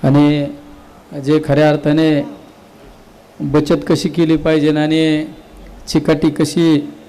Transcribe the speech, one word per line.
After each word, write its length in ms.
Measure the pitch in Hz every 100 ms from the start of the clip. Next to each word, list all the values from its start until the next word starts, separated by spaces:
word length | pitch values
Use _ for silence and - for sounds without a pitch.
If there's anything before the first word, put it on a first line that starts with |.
आणि 440 | 139 143 147 147 143 - - - - - - 147 135
जे 160 | 151 151
खऱ्या 240 | 143 151
अर्थाने 580 | 147 147 147 160 151 - - - - - - - - - - - -
बचत 460 | 147 147 147 165 -
कशी 220 | 151 170
केली 260 | 170 160 160
पाहिजे 420 | 160 160 151 151
आणि 480 | 151 160 160 151 156 - - - - - -
चिकाटी 420 | 160 147 151 160
कशी 640 | 147 151 - 165 151 - -